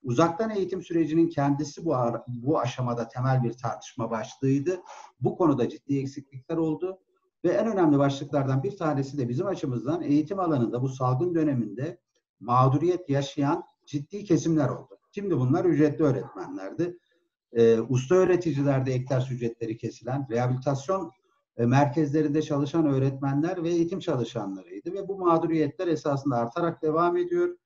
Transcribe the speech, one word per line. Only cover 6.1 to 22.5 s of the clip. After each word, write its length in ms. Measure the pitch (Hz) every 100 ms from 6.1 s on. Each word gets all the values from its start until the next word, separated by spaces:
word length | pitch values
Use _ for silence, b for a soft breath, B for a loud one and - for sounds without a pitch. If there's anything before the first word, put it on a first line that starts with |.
| 147 143 131 - 165
oldu. 420 | 160 151 180 190 _ _ _ _
Ve 40 | 165
en 180 | - 220
önemli 320 | 196 165 143
başlıklardan 640 | 139 139 147 147 131 135
bir 140 | 190 -
tanesi 420 | 160 139 135 143
de 100 | 120
bizim 180 | 123 196
açımızdan 560 | 180 151 123 110 170
eğitim 380 | - 143 156 196
alanında 420 | 180 143 113 117
bu 60 | 135
salgın 460 | 127 127 127 175
döneminde 640 | 165 156 127 107 101 147 185 _ _ _ _
mağduriyet 680 | 104 120 135 135 165 180 -
yaşayan 560 | 139 139 - 139 165 - _ _
ciddi 380 | 147 143 202
kesimler 440 | 202 156 165 160 135
oldu. 280 | 95 - - _ -
Şimdi 220 | 196 156
bunlar 260 | 127 160
ücretli 400 | 180 147 151 147
öğretmenlerdi. 920 | 156 117 - - - 95 95 - 175 - _ _ _ _ _
Ee, 280 | 117 117 113
usta 340 | 127 127 -
öğreticilerde 800 | 185 180 175 170 139 139 135 131
ek 160 | 127 123
ders 200 | 131 131
ücretleri 460 | 123 117 117 113 110
kesilen, 500 | 113 - 120 135 139
rehabilitasyon, 840 | 113 123 127 147 135 - 190 170 _ _ _ _ -
e, 100 | 117
merkezlerinde 760 | 131 143 131 151 147 151 147
çalışan 440 | 151